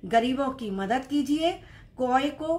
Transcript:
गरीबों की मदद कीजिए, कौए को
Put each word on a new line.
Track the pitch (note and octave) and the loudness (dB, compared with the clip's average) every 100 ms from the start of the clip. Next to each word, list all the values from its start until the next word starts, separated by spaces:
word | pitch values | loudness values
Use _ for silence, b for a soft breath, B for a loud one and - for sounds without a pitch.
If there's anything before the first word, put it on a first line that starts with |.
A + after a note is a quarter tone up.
| F#3 | 2
गरीबों | A3+ A#3+ C4 C#4 | 2 2 0 -2
की | C4 A3 | -4 -6
मदद | G3 G3 B3 C4 | -4 0 -2 0
कीजिए, | D4 B3+ D4+ D#4+ F#4+ B B B - | -2 0 2 2 -2 B B B -4
कौए | B3+ C4 C#4 | 2 2 2
को | C#4+ D#4 | -4 -2